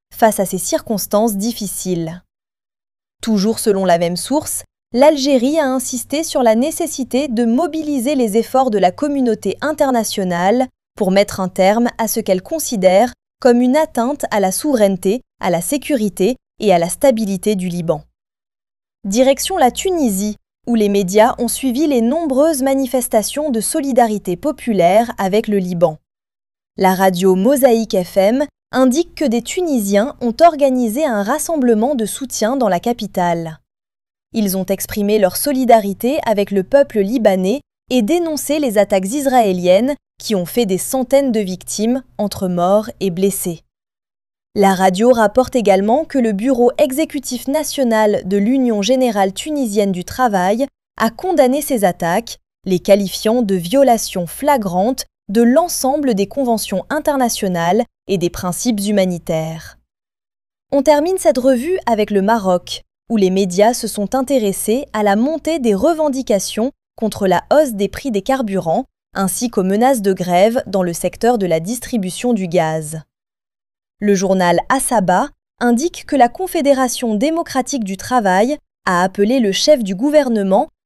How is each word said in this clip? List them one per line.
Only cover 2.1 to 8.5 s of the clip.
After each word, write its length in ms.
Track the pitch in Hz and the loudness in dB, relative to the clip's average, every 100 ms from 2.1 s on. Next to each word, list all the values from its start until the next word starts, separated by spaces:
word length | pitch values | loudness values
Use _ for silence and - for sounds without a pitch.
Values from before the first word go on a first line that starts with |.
| 175 _ _ _ _ _ _ _ _ _ _ | -10 _ _ _ _ _ _ _ _ _ _
Toujours 380 | - 214 202 220 | -2 0 0 -2
selon 260 | 226 196 190 | 0 0 2
la 120 | 170 | 2
même 200 | 170 175 | 0 -4
source, 460 | - 285 - - - _ _ | -2 -4 -4 -10 -12 _ _
l'Algérie 680 | 240 294 294 269 269 247 320 | 4 4 4 2 2 2 0
a 100 | 269 | 0
insisté 560 | 262 - 247 - 285 | -2 -4 -8 -6 -6
sur 200 | 330 294 | -2 0
la 120 | 240 220 | 2 4
nécessité 760 | 294 - 330 - 254 254 294 | 0 -2 -6 -6 -4 -2 -2
de 160 | 220 233 | 0 0
mobiliser 680 | 240 339 320 302 285 233 285 | 0 0 -4 -4 -2 0 0
les 200 | 233 208 | 2 0
efforts 360 | 226 | 0